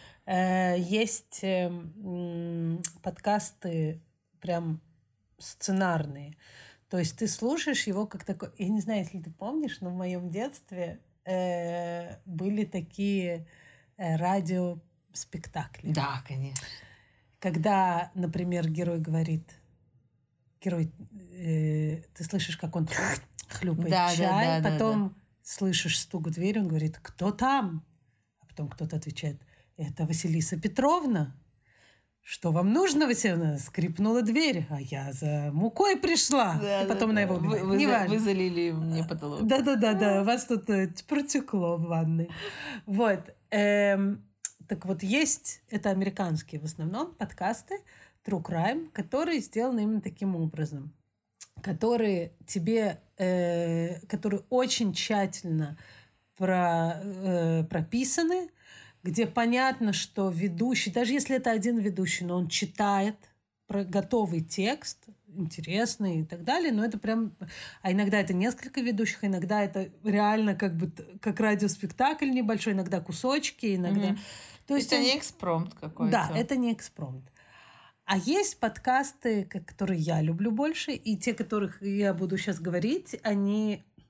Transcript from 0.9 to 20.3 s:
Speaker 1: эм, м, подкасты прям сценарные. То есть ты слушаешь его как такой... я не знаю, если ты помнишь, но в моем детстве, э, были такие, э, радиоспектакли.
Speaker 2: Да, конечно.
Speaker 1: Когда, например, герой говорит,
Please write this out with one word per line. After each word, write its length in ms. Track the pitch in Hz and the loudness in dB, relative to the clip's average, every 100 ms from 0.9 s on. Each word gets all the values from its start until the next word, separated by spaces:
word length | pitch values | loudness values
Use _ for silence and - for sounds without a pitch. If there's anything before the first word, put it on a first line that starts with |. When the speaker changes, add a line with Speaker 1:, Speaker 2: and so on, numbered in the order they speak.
| 208 226 - - - | 2 0 -2 -8 -6
Speaker 1:
эм, 500 | 190 185 180 175 165 180 | -2 0 0 -4 -10 -12
м, 800 | 202 175 175 170 170 170 165 170 180 - | -8 -6 -6 -6 -6 -4 -2 -2 -4 -4
подкасты 960 | - 175 - 208 208 - 180 165 156 160 - _ _ _ | -10 -6 0 0 -2 -8 -6 -2 -2 -4 -14 _ _ _
прям 400 | 175 170 165 160 - _ _ _ _ _ | -6 -4 -2 -6 -10 _ _ _ _ _
сценарные. 920 | - - - 190 185 165 147 139 143 156 - - - - _ | -18 -8 -2 0 2 0 -2 -8 -14 -18 -20 -20 -20 -20 _
То 80 | 185 | -2
есть 180 | 165 - | -2 -2
ты 100 | 220 | -4
слушаешь 580 | - 226 320 320 269 - | -2 -2 -2 0 -2 -2
его 200 | 190 208 | -2 -4
как 160 | 196 | -6
такой... 240 | - 190 - - | -8 -8 -10 -6
я 100 | 190 | -2
не 120 | 214 | 0
знаю, 200 | 180 214 | 0 -2
если 160 | 165 190 | -4 -8
ты 100 | 160 | -14
помнишь, 500 | 160 202 302 294 - | -10 -6 -4 -4 -6
но 100 | 180 | -8
в 40 | |
моем 360 | 180 180 180 180 | -6 -4 -4 -6
детстве, 720 | 175 262 277 - 180 170 170 _ _ | -6 -6 -8 -12 -8 -8 -8 _ _
э, 920 | - 185 180 175 170 175 175 170 175 - - | -4 -2 -2 -2 -4 -4 -4 -6 -10 -14 -10
были 380 | 165 190 208 | -6 -2 -2
такие, 840 | 214 190 175 - 202 196 180 170 160 - - - _ - | -2 -4 -8 -4 0 0 -2 -4 -8 -20 -20 -20 _ -6
э, 180 | 180 160 | -2 0
радиоспектакли. 1800 | 175 196 165 185 180 165 - _ _ - - 160 - 165 - - 156 | 2 2 0 0 -2 -4 -12 _ _ -14 -12 -12 -10 -10 -10 -8 -4
Speaker 2:
Да, 320 | 156 139 131 - | -2 -2 -4 -8
конечно. 400 | 131 135 135 - - - - _ _ _ _ | -8 -4 -4 -4 -10 -20 -20 _ _ _ _
Speaker 1:
Когда, 720 | 190 165 180 196 185 170 175 | -2 0 4 4 4 2 -2
например, 540 | 185 175 170 180 175 165 | -4 -4 -2 -2 0 0
герой 300 | 156 175 170 | 0 -2 -2
говорит, 640 | 160 160 165 160 - - _ _ _ _ _ _ _ | -2 0 0 -2 -4 -18 _ _ _ _ _ _ _